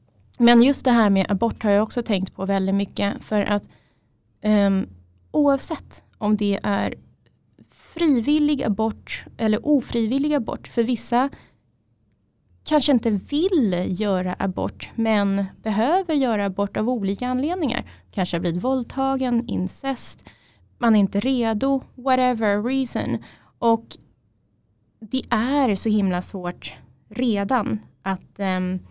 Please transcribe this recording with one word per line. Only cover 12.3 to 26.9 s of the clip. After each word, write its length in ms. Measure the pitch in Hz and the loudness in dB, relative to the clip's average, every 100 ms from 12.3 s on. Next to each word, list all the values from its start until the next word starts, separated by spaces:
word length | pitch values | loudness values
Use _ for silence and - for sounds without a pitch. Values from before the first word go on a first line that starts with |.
| _ _ _ | _ _ _
kanske 280 | - 302 - | 0 2 4
inte 180 | 254 233 | 2 2
vill 760 | 202 - 285 370 349 214 175 190 185 | -2 -2 0 2 2 2 0 -2 -2
göra 340 | 208 185 180 - | 0 0 -2 -4
abort 500 | 190 185 196 - - - | -4 -4 -6 -6 -12 -4
men 500 | 220 214 202 196 196 - | 0 2 2 0 -4 -6
behöver 500 | 220 208 247 359 359 | -4 0 2 0 0
göra 320 | 302 254 214 202 | 0 0 0 -2
abort 320 | 190 202 214 | -2 -4 -2
av 120 | 220 | -2
olika 380 | 247 196 196 247 | -2 -2 -4 -4
anledningar. 600 | 254 294 381 285 - - - _ | -2 -2 -2 -2 -4 -8 -16 _
Kanske 260 | - 180 170 | -4 -2 -2
har 40 | |
blivit 220 | 175 170 | -2 -2
våldtagen, 840 | 240 262 240 269 269 269 254 233 233 | -2 -2 -4 -4 -2 0 0 -2 -2
incest, 720 | 196 185 - 269 262 - - - - _ _ _ - | -4 -4 -6 -6 -4 -6 -10 -16 -20 _ _ _ -2
man 180 | 233 214 | 2 4
är 40 | |
inte 200 | 202 202 | 4 0
redo, 640 | 240 262 226 214 269 269 - - | 0 0 0 0 0 -2 -4 -6
whatever 680 | 247 254 254 233 220 202 | 0 2 2 2 0 0
reason. 540 | 226 269 254 220 208 226 - - _ - | 0 -2 -2 -4 -4 -4 -8 -20 _ -2
Och 260 | 233 226 - - _ _ _ _ _ _ _ _ _ - | 2 2 -2 -20 _ _ _ _ _ _ _ _ _ -20
det 220 | 214 262 - | -6 -6 -2
är 460 | 220 240 285 254 196 | -2 0 2 2 0
så 140 | 226 | 0
himla 320 | 214 196 180 | 2 2 -2
svårt 520 | 180 190 175 180 - - - | -4 -8 -8 -8 -12 -16 -20